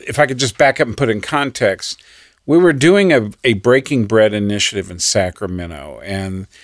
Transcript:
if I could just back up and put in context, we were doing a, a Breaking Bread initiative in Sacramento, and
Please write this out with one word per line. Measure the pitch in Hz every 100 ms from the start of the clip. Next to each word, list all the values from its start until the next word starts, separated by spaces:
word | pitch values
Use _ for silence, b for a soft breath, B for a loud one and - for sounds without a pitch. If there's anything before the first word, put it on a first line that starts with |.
| -
if | -
I | 147
could | 127
just | 127 -
back | 143 -
up | 131
and | 101
put | 117
in | 107
context, | - 147 139 - 110 95 - - b b b b -
we | 160
were | 180
doing | 139 156 202 190
a, | 139 104 -
a | 131
Breaking | 101 120 127 135 135 104
Bread | 110 107
initiative | 104 101 104 - 101 92
in | 87
Sacramento, | - 107 92 - 98 90 85 76 73 57
and | 78 98 95 95 98 b